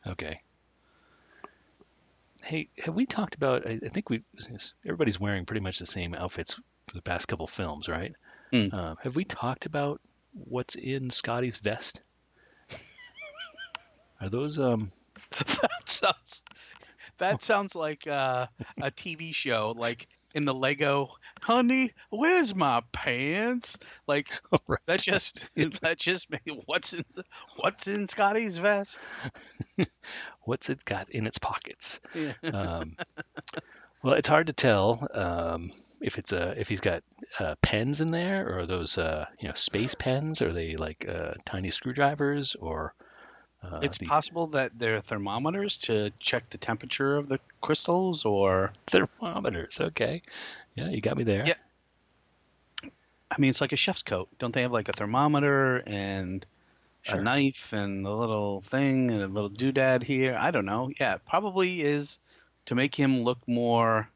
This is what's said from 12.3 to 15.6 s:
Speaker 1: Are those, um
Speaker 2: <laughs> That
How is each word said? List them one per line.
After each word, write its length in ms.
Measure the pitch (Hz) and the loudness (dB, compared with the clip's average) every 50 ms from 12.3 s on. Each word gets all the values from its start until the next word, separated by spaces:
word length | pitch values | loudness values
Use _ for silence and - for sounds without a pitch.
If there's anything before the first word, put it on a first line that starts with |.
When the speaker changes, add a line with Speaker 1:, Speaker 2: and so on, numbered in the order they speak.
| _ _ _ _ _ _ _ _ - - - - - 1047 988 988 988 1047 659 605 587 622 - - 640 - 1077 1077 659 - - _ _ _ _ _ _ _ | _ _ _ _ _ _ _ _ -18 -18 -18 -20 -20 -20 -20 -20 _ -16 -16 -16 -14 -14 -14 -14 -14 -16 -18 -14 _ -16 -16 _ _ _ _ _ _ _
Speaker 1:
Are 80 | 98 98 | -6 -4
those, 300 | 98 120 139 151 151 151 | -2 -2 -2 -2 0 2
um 320 | 135 127 120 110 107 98 - - _ _ _ | 2 4 4 2 0 -4 -8 -16 _ _ _
Speaker 2:
<laughs> 260 | - - _ - - 139 | -20 -16 _ -6 -6 -2
That 420 | - - - | -2 0 2